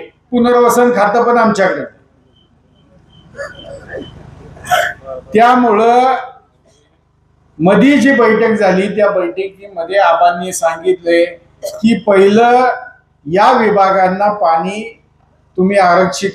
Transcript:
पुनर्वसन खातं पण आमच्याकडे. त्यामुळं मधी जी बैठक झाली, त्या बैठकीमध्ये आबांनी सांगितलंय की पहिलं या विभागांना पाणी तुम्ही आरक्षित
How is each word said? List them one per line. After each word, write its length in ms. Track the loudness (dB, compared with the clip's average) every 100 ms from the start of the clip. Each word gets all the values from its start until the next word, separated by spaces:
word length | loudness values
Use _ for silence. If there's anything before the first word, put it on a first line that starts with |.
| -10 _ _
पुनर्वसन 600 | -2 0 2 2 2 0
खातं 320 | 2 0 0
पण 140 | 0 0
आमच्याकडे. 460 | 0 0 -2 -4 -10 -18 _ _ _ _ _ _ _ _ _ _ _ _ -20 -16 -16 -16 -20 -20 -16 -16 -16 -20 -20 -20 -20 -20 -6 -4 -4 -8 -16 -16 -4
त्यामुळं 840 | 2 4 4 2 2 2 2 2 -2 -6 -18 _ _ _ _ _ _ _ _ _ _ _ -2
मधी 380 | 0 4 4 4
जी 140 | 2
बैठक 420 | 2 2 2 0
झाली, 340 | 0 0 0 -2 0
त्या 140 | 0
बैठकीमध्ये 880 | 0 -4 -6 -10 -12 -16 -12 -4 0
आबांनी 540 | 2 2 0 0 -6
सांगितलंय 720 | -6 -4 -2 -4 -2 0 0 0 -6 _ _
की 300 | -18 -4 -2 -2 0
पहिलं 600 | 2 4 4 4 2 0 -2 -10 -20 _ _ -6
या 260 | 0 2 2
विभागांना 760 | 2 2 2 2 0 0 -4
पाणी 480 | -2 -2 -2 -4 -8 -12 -18 _ _ _ _ _ -4
तुम्ही 200 | 0 2
आरक्षित 540 | 2 2 0 -4 -8